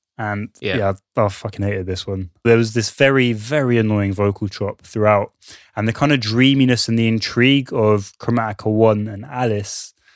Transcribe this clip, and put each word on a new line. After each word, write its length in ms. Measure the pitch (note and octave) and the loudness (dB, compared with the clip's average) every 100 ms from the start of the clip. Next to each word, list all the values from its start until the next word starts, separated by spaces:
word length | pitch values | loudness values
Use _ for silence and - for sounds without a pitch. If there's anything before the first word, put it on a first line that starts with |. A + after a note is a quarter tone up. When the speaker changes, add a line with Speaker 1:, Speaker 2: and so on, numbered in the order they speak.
| _ - | _ -10
Speaker 1:
And 320 | G#2+ G2+ G#2 - | -6 -6 -8 -8
Speaker 2:
Yeah. 180 | G#2 F#2+ | -6 -2
Speaker 1:
yeah, 160 | G2 G2 _ - | -2 -4 _ -2
I, 40 | G#2 | -2
I 40 | |
fucking 340 | - G#2+ - G2+ | -2 -12 -6 -4
hated 200 | G2 F#2 | -4 -6
this 200 | F2+ - | -8 -6
one. 220 | F#2+ F#2 _ | -8 -10 _
There 140 | A#2 A#2 | 2 4
was 160 | A2+ | 4
this 160 | A2+ G#2+ | -2 -4
very, 440 | - C3+ C3+ B2 | 2 2 4 2
very 440 | G#2+ A2 D3 C3 A#2 | -2 -2 -2 2 2
annoying 360 | G#2+ G#2+ G2 | 2 0 0
vocal 340 | G2 G2+ G2 G2+ | 0 0 0 -6
chop 340 | - G2+ - | -6 -8 -8
throughout. 500 | - A2+ G#2+ G#2 G2+ _ - - _ - | -10 0 2 2 0 _ -20 -20 _ -4
And 120 | G#2+ | -4
the 60 | |
kind 180 | A2 C#3+ | 0 2
of 80 | C#3+ | 2
dreaminess 680 | G#2+ A2+ C3 C#3 B2+ A#2+ - | 0 2 4 4 4 2 0
and 80 | A#2 | 0
the 80 | A2+ | 0
intrigue 640 | A2+ - - B2+ C#3 B2+ | 0 -2 2 2 2 0
of 400 | B2+ G#2+ G#2 G2+ _ | 0 2 2 -2 _
Chromatica 460 | - A#2 A2 G#2 A2 | -4 -2 -2 -4 -2
one 360 | G#2+ A2+ G#2+ G#2+ | 4 4 4 -2
and 160 | G2+ B2+ | -10 -10
Alice 680 | C3 B2 G#2 G#2 - - _ _ | -4 -2 -2 -4 -12 -14 _ _